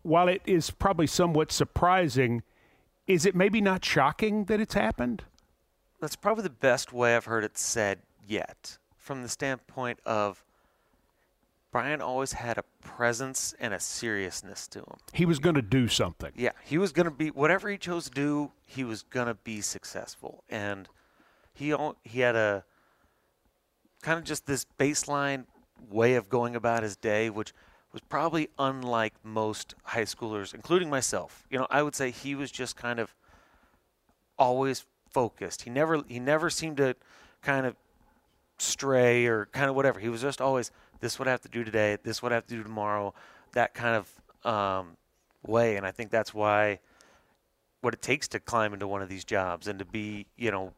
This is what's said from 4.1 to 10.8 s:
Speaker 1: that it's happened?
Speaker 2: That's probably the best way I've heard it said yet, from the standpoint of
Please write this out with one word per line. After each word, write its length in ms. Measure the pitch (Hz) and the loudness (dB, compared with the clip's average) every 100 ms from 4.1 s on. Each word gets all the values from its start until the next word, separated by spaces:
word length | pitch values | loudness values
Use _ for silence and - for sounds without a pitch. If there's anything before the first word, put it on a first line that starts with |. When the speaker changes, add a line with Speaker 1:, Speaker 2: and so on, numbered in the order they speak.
| - 220 214 | 4 0 0
Speaker 1:
that 160 | 185 214 | 0 0
it's 120 | 214 | 0
happened? 500 | 202 214 - 247 220 - _ _ _ _ _ _ _ | 2 2 2 -2 -2 -10 _ _ _ _ _ _ _
Speaker 2:
That's 160 | 156 | -8
probably 280 | - 208 220 | 0 0 0
the 60 | 185 | -2
best 440 | 117 135 127 - | 2 4 4 0
way 220 | 123 120 117 | 2 4 4
I've 80 | |
heard 180 | 113 113 | 2 -2
it 140 | 107 - | -2 -4
said 420 | - 117 104 95 _ _ | -2 0 0 0 _ _
yet, 520 | 98 104 - - - - _ _ | -6 -6 -6 -12 -18 -20 _ _
from 260 | - 135 | -12 -10
the 40 | 120 | -8
standpoint 720 | - 139 127 _ - 123 - | -6 -4 -4 _ -8 -6 -6
of 400 | - 110 104 95 _ _ _ _ | -2 0 0 -4 _ _ _ _